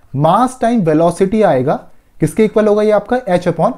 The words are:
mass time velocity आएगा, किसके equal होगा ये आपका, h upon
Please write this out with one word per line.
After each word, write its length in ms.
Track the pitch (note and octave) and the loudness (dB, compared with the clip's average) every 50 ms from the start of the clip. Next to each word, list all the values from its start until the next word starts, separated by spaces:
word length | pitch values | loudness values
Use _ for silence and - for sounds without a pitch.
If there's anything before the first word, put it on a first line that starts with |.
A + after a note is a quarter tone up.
| - - - | -18 -10 -4
mass 400 | C3 D3 D#3+ F3+ G#3+ B3+ B3 - - | -2 0 2 2 2 0 0 -2 -2
time 200 | A#3+ A3+ B3 A#3 F3+ | -2 0 0 0 0
velocity 580 | D#3+ D3+ D#3 E3 F3 E3+ - G3 F#3+ G#3+ A3 G#3 | 2 2 2 2 0 0 0 -2 0 0 2 2
आएगा, 320 | F3+ D3 B2+ B2+ D3 F#3+ B3 - - - - _ _ _ | 2 2 0 0 -2 -4 -4 -6 -14 -20 -20 _ _ _
किसके 280 | - D#3 D#3 - - A3 | -4 -4 -2 0 0 0
equal 220 | G#3 G#3+ A3 G#3+ | 2 2 0 2
होगा 140 | G#3+ G#3 G#3 | 2 2 2
ये 100 | G#3+ G#3+ | 2 2
आपका, 300 | G#3 G#3 G#3 - A#3+ B3+ - | 0 0 0 -2 -4 -4 -2
h 200 | F#3+ F3+ F3 F3 | -2 -2 -2 -2
upon 260 | F3+ D#3+ - E3 A3+ B3 | -2 -2 -2 -2 -2 -4